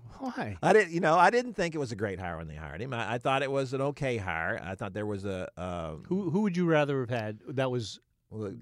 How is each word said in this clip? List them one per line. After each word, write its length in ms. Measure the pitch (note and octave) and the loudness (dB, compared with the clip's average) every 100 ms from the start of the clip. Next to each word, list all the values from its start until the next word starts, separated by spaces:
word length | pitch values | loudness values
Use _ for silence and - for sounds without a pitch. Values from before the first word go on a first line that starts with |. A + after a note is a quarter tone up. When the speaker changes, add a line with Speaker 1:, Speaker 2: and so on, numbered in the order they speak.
| A#2 - | -20 -10
Speaker 1:
Why? 380 | C4 B3 C3+ F#2 | -8 -6 -6 0
Speaker 2:
I 120 | D#3 | 6
didn't, 180 | G#3 F3+ | 6 6
you 60 | E3+ | 2
know, 180 | E3 E3+ | 4 8
I 140 | F3+ | 8
didn't 240 | A#3+ B3 | 6 2
think 220 | G#3 E3+ D#3 | -2 -2 -2
it 20 | |
was 140 | B2+ | -4
a 40 | G#2+ | -2
great 220 | G#2 F#2 | -4 -4
hire 180 | F#2 E2 | -4 -6
when 120 | E2 | -8
they 80 | D2+ | -8
hired 260 | D#2 D#2 | -10 -8
him. 100 | C3 | -6
I, 220 | A#2+ G#2 | -4 -2
I 40 | A#2+ | -2
thought 260 | C#3+ C3+ | 2 2
it 60 | C3+ | 2
was 220 | C#3 C3+ | 0 0
an 80 | C3+ | 0
okay 360 | C#3 C#3+ C#3 A#2 | -2 0 -2 0
hire. 440 | F#2+ D#2+ E2+ A2+ | -2 -2 0 -2
I 140 | E2+ | -4
thought 180 | F#2+ G#2 | -6 -6
there 140 | F#2+ G#2+ | -4 -4
was 180 | G2+ | -4
a, 240 | G2 F#2 F2 - | -4 -4 -6 -8
um, 460 | F2+ F2 E2 D#2 - | -6 -4 -6 -8 -4
Speaker 1:
Who, 220 | F#3 F3+ | -2 0
who 100 | F3 | 2
would 160 | G#3+ F3 | 2 2
you 100 | F3 | 4
rather 320 | D#3 C#3+ C#3 | 4 4 0
have 120 | A#2+ | -2
had 280 | B2 G#2+ G#2+ - | -2 -4 -8 -6
that 200 | C3 C3 | -2 0
was 300 | B2 G2+ - _ _ _ | -2 -4 -10 _ _ _
Speaker 2:
well, 220 | G#2+ G#2 F#2 | -8 -8 -8